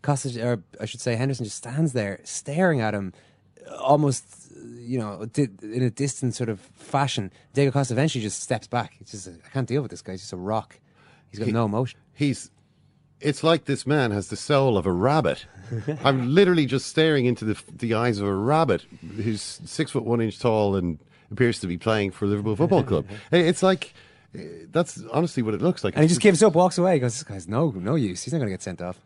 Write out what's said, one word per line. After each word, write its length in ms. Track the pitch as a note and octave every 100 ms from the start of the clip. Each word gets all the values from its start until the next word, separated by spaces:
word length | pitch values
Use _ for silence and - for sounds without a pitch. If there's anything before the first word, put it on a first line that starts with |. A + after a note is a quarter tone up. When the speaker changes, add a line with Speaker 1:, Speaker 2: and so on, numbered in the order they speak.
Speaker 1:
Costa, 420 | - C#3+ C3+ A#2+
or 180 | A#2+ A#2 - -
I 60 | A2
should 140 | A2
say, 140 | -
Henderson 300 | A#2 C3+ C3
just 120 | A2 -
stands 360 | A#2+ C3+ D#3+
there 260 | B2 G2+ -
staring 560 | - - - D3 F#3 C#3+
at 140 | A2
him, 180 | G#2 F#2+ - _ _ _ _ - -
almost, 460 | C3 D3 D3 B2+ - - - - A#2+ A#2+
you 200 | A#2 B2+
know, 280 | G#2+ F#2+ A2+
di-, 220 | D3 C3+ F#2+
in 200 | G#2+ A#2
a 80 | B2+
distant 440 | A2 C#3 - B2+
sort 140 | - A#2
of 120 | G2+
fashion. 720 | - _ - C#3 C#3 - F#2+ - _
Diego 160 | C3+ C#3
Costa 240 | C#3 B2+
eventually 280 | A#2 D#3 C3
just 200 | G#2+ -
steps 240 | - A#2 -
back. 280 | A#2+ A#2 _
It's 120 | -
just, 160 | G#2 F#2
"I 200 | E2 -
can't 160 | G#2 F#2+
deal 140 | C3+
with 80 | B2
this 120 | F2
guy. 100 | -
He's 100 | F#2
just 100 | -
a 40 | F2+
rock. 420 | F#2 A2 - - _ _ _ _ _
He's 80 | G#2
got 80 | A2+
Speaker 2:
He, 60 |
Speaker 1:
no 120 | A2+
emotion." 340 | A2 G#2+ B2+ - _
Speaker 2:
he's, 360 | - D3 B2+ - _ _ _ _ _ _ _
it's 220 | D3 C#3+
like 220 | D#3+ E3
this 220 | - C3+ -
man 240 | D3 A#2+
has 160 | G2+ F#2
the 80 | G#2
soul 400 | - D3 C3+ G2+
of 80 | F2
a 60 |
rabbit. 540 | F2+ A#2 D3+ G#2 C#2 - - -
Speaker 1:
<laughs> 320 | A#2 B2 D3+
Speaker 2:
I'm 300 | C#3 C3+ B2
literally 320 | D#3+ F#3+ F3 C3+
just 200 | C3+ -
staring 400 | - D#3+ D3 B2
into 180 | A#2
the, 160 | A2 G#2 -
the 220 | - A#2
eyes 240 | A2 A#2+ G#2
of 60 | G2+
a 80 |
rabbit 500 | F#2+ A2+ D#3 D#3 F2 - - E2 G2+
who's 260 | A2 G#2+ - -
six 260 | - - D3+
foot 140 | C3+
one 160 | A2+ A#2
inch 180 | A2+ -
tall 380 | A#2+ A2 G#2 G2
and 220 | F2 D#2 _ _ _
appears 280 | G2+ A#2+ A2+
to 60 | F#2
be 100 | F2
playing 360 | A2+ A2 G2
for 140 | - G2+
Liverpool 300 | G#2 G#2+ G#2+
Football 280 | D#3+ F#3
Club. 220 | B2+ E2+ C#2 G#2
Speaker 1:
<laughs> 120 | -
Speaker 2:
Hey, 160 | F3 E3
it's 140 | F3+
like, 300 | F#3+ F#3 - - - _ _
eh, 100 | - - E2+ E2
that's 320 | D#3+ E3+ - E3
honestly 300 | C#3+ E3+ -
what 100 | A2
it 60 | G2+
looks 240 | D3+ F3+
like. 100 | G2+
Speaker 1:
And 60 | -
he 20 | D#3
Speaker 2:
It's 60 |
Speaker 1:
just 100 | F3
gives 200 | G#3 E3+
up, 120 | G#3+
walks 240 | D#3+ F3+ E3+
away, 200 | F3+ E3
goes, 160 | B2
"This 100 | A2
guy's 240 | - G2 F2
no, 220 | A2 D#3+
no 240 | G2 F#2 D#3
use. 260 | G#2+ F2
He's 100 | -
not 60 | D#3+
gonna 120 | A2+
get 120 | F#2
sent 180 | - F2
off." 180 | F2+ F#2